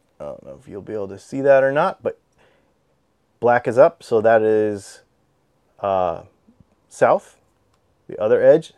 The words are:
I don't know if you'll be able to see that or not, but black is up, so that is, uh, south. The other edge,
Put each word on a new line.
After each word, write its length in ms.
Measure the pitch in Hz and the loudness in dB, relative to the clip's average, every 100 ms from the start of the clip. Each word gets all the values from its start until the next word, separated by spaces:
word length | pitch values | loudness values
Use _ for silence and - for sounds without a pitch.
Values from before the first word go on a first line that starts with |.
| _ - | _ -20
I 60 | |
don't 220 | 73 - - | -18 -18 -20
know 120 | 67 | -20
if 80 | - | -20
you'll 140 | 98 | -18
be 120 | 87 | -12
able 140 | 107 98 | -12 -12
to 100 | 98 | -14
see 220 | - 135 | -14 -4
that 200 | 139 135 | 2 2
or 100 | 135 | 2
not, 300 | 139 185 - | 0 -4 -4
but 160 | - - _ _ _ _ _ _ _ _ _ _ _ _ | -10 -10 _ _ _ _ _ _ _ _ _ _ _ _
black 280 | 117 120 127 | 0 0 0
is 80 | 117 | 2
up, 260 | 160 - | 2 2
so 180 | - 117 | -4 0
that 220 | 107 113 | 2 2
is, 580 | 110 107 107 101 98 - _ _ _ _ _ _ _ _ | 2 0 0 -4 -12 -20 _ _ _ _ _ _ _ _
uh, 420 | 101 95 90 85 87 _ _ _ _ _ _ | -4 -2 -2 -6 -14 _ _ _ _ _ _
south. 480 | - 120 170 - _ _ _ _ _ _ _ - | -2 0 0 -4 _ _ _ _ _ _ _ -16
The 100 | - | -6
other 220 | 107 120 | 0 2
edge, 300 | 127 151 160 | 4 4 0